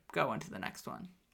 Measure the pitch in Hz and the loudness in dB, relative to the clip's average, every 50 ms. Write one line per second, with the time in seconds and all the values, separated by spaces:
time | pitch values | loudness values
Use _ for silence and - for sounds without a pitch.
0 | _ - - 165 151 131 110 147 - - - - - - - - - - - - | _ 0 4 4 6 6 4 0 -2 -4 -4 -2 -2 -4 -4 -4 -6 -6 -6 -6
1 | 185 180 - - _ _ | -8 -10 -14 -16 _ _